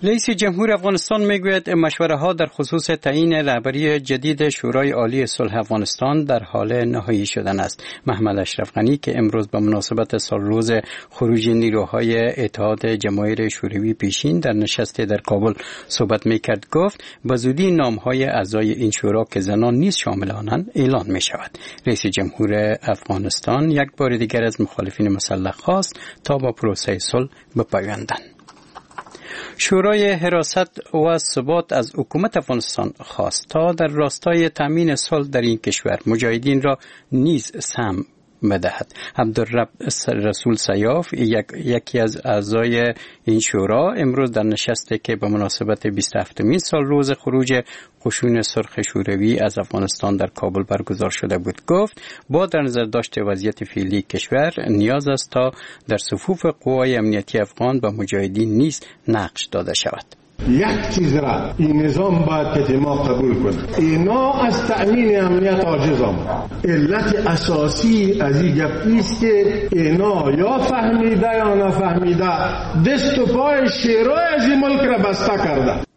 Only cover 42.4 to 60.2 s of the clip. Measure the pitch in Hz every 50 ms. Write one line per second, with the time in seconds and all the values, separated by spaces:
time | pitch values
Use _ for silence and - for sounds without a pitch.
42.4 | 104 104 110 113 117 120 117 117 120 120 117 - - - - - _ - 110 110
43.4 | 110 - - 107 95 101 107 120 151 185 226 226 165 131 123 135 135 127 113 113
44.4 | 107 107 107 101 - - 120 - - - 117 107 _ - 117 - - 104 104 104
45.4 | 104 95 - - 104 104 107 - - 113 101 101 104 - - - 92 - - -
46.4 | 101 104 143 185 - - - 160 143 139 147 147 139 131 139 - - - 123 131
47.4 | 131 123 131 127 120 - - - - - _ _ - 120 110 - - 120 117 117
48.4 | 107 - - - 107 - - - 107 - - 101 98 98 101 98 101 107 120 -
49.4 | 110 104 - - 98 - - 110 98 95 - - - 101 101 98 98 95 _ -
50.4 | - 95 92 95 98 - - 95 98 - 101 92 107 95 - - - 98 98 92
51.4 | 87 - - - - - 165 185 208 214 - - - - - - - _ 127 160
52.4 | 185 185 - 160 147 135 120 120 117 110 110 120 113 - - - 107 101 101 95
53.4 | 98 107 104 - - - - 98 98 92 95 104 98 _ - 92 - - - 131
54.4 | 147 165 170 - - - 110 101 104 110 127 143 143 143 139 131 - - - 127
55.4 | 127 131 131 - - - - - _ - 113 104 - - - 131 - - 190 170
56.4 | - 170 151 _ - 131 131 131 127 131 127 120 107 110 107 104 95 - - 117
57.4 | 104 101 - - 120 127 131 131 117 107 104 107 104 95 - 98 98 95 95 104
58.4 | 113 113 104 107 135 160 143 - - - - _ _ - 113 110 98 87 _ -
59.4 | - - - 98 90 90 - - - - - - - _ - _